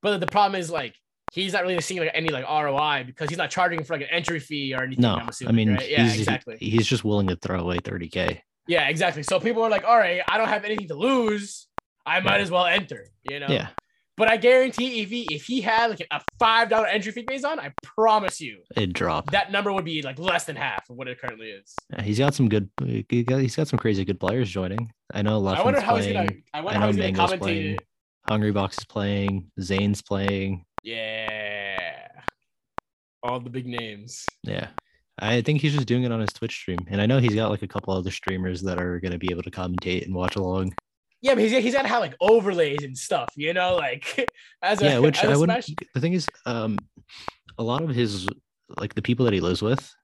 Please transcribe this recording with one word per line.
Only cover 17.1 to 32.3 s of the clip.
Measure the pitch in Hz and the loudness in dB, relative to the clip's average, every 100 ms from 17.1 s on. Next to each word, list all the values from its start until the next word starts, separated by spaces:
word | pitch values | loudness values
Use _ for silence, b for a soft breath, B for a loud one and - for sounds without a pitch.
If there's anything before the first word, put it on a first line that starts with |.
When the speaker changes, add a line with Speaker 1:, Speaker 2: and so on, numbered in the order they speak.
Speaker 1:
fee, | 226 | -8
Faison, | 233 269 285 320 | -8 -4 -4 -4
I | 139 - | -8 -14
promise | - - 220 214 190 - | -10 2 6 6 2 -4
you | 143 101 _ - | -12 -14 _ -2
Speaker 2:
It'd | 98 | 0
drop. | 87 87 78 - | 0 0 0 2
Speaker 1:
that | 196 196 | 0 2
number | 196 202 | 0 0
would | 190 165 | -2 -2
be, | 156 | -6
like, | 143 131 | -6 -4
less | 180 175 - | 0 0 -2
than | 135 | -6
half | 135 104 _ | -6 -6 _
of | 123 | -12
what | 127 | -12
it | 123 | -8
currently | 127 110 110 | -10 -10 -14
is. | 98 _ - _ | -16 _ -18 _
Speaker 2:
Yeah, | - | -6
he's | 98 107 | 0 2
got | 139 | 2
some | 135 120 | 2 2
good, | 107 98 - | 2 -2 -6
he | 131 113 107 120 | -4 -4 -2 -2
got, | 120 131 | 0 0
he's | 131 - | 0 -2
got | 156 | -2
some | 113 | 0
crazy | 110 98 | 2 0
good | 95 95 | 0 -2
players | 98 117 113 | 0 0 -2
joining. | 95 92 104 117 _ _ | -2 -4 -4 -6 _ _
I | 101 | -2
know | 104 107 98 | 0 2 2
Speaker 1:
I | - | 2
wonder | 226 277 | 2 2
Speaker 2:
Leffen's | |
Speaker 1:
how | - 233 | 2 2
he's | 202 | 2
Speaker 2:
playing. | 196 175 | 0 0
Speaker 1:
gonna, | - _ | -2 _
I | 147 | -8
wonder | 160 | -2
Speaker 2:
I | |
Speaker 1:
how | 104 | 2
Speaker 2:
know | 104 | 2
Speaker 1:
he's | 101 | 2
gonna | 92 | 0
Speaker 2:
Mango's | 95 - | 2 0
Speaker 1:
commentate | 92 | 0
Speaker 2:
playing. | 95 98 98 101 | -2 -2 -2 -4
Speaker 1:
it. | _ _ _ _ - | _ _ _ _ -2
Speaker 2:
Hungry | 107 107 | 2 2
Box | 104 95 - | 2 -2 -4
is | - | -10
playing. | 110 101 101 98 98 90 - | -4 -2 0 -2 -2 -6 -10
Zane's | 90 98 101 101 | -2 0 2 0
playing. | - 98 98 98 98 95 - - | -2 -2 0 0 -2 -4 -8 -14
Speaker 1:
Yeah. | 107 113 110 110 110 107 104 104 101 95 85 67 - - - | -10 -8 -6 -6 -6 -6 -6 -6 -6 -6 -8 -10 -16 -12 -12